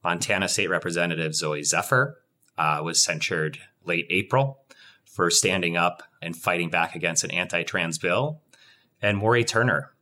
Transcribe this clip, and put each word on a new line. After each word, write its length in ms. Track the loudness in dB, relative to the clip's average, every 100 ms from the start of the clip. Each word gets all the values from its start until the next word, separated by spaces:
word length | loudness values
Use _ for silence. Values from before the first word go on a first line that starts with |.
Montana 440 | 0 -2 0 0 0
State 220 | 0 0
Representative 640 | 0 0 0 0 0 -2
Zoe 300 | -2 -2 -2
Zephyr, 540 | 0 -2 2 2 2 -4 _ _ _ -2
uh, 220 | 0 0
was 180 | 0 0
censured 560 | 0 0 -2 -2 -2 -6 -20 _
late 220 | -4 -4 0
April 480 | -2 2 2 0 -4 _ -20 -20 _ _
for 260 | -2 2
standing 440 | 4 2 2 0 2
up 280 | 0 0 -18 _
and 160 | -12 -4
fighting 320 | -2 0 0
back 240 | 0 -2 -2
against 280 | -2 -2
an 80 | -2
anti-trans 680 | -4 -2 -4 -4 -4 -4 -2
bill. 440 | 0 0 0 -6 _ _ -20 _ _ _
And 160 | 0 2
Maury 260 | 4 4
Turner 500 | 4 2 2 0 -4 _